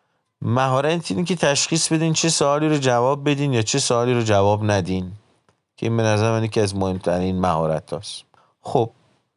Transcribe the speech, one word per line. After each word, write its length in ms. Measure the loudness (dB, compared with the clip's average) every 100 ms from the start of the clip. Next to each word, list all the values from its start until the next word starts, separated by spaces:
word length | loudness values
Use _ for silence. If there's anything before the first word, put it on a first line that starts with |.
| _ _ _ _
مهارت 680 | -2 0 2 0 0 -2 -4
اینه 140 | -4
که 120 | -2 0
تشخیص 560 | 0 0 0 -2 0
بدین 200 | 0 0
چه 160 | 0 0
سوالی 400 | 2 2 2 2
رو 80 | 2
جواب 540 | 2 2 2 0 -2
بدین 220 | 0 0
یا 100 | 0
چه 160 | 0 -2
سوالی 360 | 0 0 2
رو 80 | 0
جواب 480 | 2 4 4 2 2
ندین، 420 | 0 0 -4 -6 -12 _ _ _ _ _ _
که 100 | -2
این 100 | 0
به 60 |
نظر 300 | 2 2 2
من 120 | 0
یکی 160 | -2 0
از 160 | 0 0
مهمترین 640 | -4 -2 -2 -2 0 0
مهارت 520 | 0 0 0 -2 -6
هاست. 300 | -10 -10 -16 -18 _ _ _
خب، 300 | -4 -2 -2 -6 _ _ _